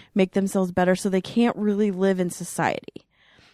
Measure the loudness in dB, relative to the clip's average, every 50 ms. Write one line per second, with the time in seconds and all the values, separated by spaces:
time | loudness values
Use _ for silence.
0 | -6 _ 0 0 2 2 2 -2 -2 0 0 0 -2 0 0 0 2 2 2 2
1 | 0 0 0 -2 -2 0 0 2 2 2 2 0 -2 -2 0 0 0 0 0 0
2 | 2 2 2 2 0 -2 -4 -8 -12 -10 -4 -2 -2 -2 -2 -4 -8 -12 -20 -20
3 | _ _ _ _ _ _ _ _ -20 _